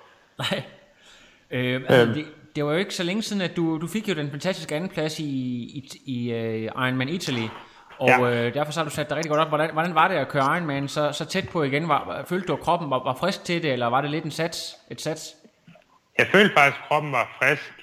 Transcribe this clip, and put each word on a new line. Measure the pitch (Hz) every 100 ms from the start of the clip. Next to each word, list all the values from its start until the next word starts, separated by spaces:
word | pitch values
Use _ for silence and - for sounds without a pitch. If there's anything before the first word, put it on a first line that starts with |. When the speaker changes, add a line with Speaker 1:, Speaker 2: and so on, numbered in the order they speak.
| - _ _ -
Speaker 1:
Nej. | 135 - - - - _ - - - _ _
Øhm, | 131 127 127 131
altså, | 131
Speaker 2:
Øhm. | 117
Speaker 1:
det, | 131 151 - - 151
det |
var | 147
jo | 160
ikke | 202
så | -
længe | 175 202
siden, | 214 202
at | 175 175
du, | 165 160
du | 170
fik | 220 214
jo |
den | 160 143
fantastiske | 143 175 - 160 151
andenplads | 185 - 156 156
i, |
i, | 151 135 127 123 117 143 - - -
i, | 123 120
øh, | 117 113 110
Ironman | 110 - 127 131 131
Italy, | 175 165 123 110 - - - - -
og, | 131
Speaker 2:
Ja. | 127 123 120 120
Speaker 1:
øh, |
derfor | 127 151
så | 151
har |
du | 156
sat | - 147
dig | 147
rigtig | 165
godt | 151
op. | 160
Hvordan, | 151 160
hvordan | 156 175
var | 160 175
det |
at | 175 135
køre | 143 135 170
Ironman | 165 139 139
så, | - 147
så | 139
tæt | 160 190 -
på | 175
igen? | 143 139 165
Var, | 143 92 98 135
følte | 180 180
du, |
at | 180
kroppen | 156 170 156
var, | 127
var | 135
frisk | 123 - 190
til | - 170
det, | 156
eller | 123 117
var | 127
det | 147
lidt | 151
en | 160
sats, | - 165 - - - -
et | 139
sats? | 156 160 - - - _ - - _ _ _ -
Speaker 2:
Jeg | 123
følte | 185 208
faktisk, | 156 139 -
at | -
kroppen | 151 151
var | 131 107 -
frisk. | 131 143 - -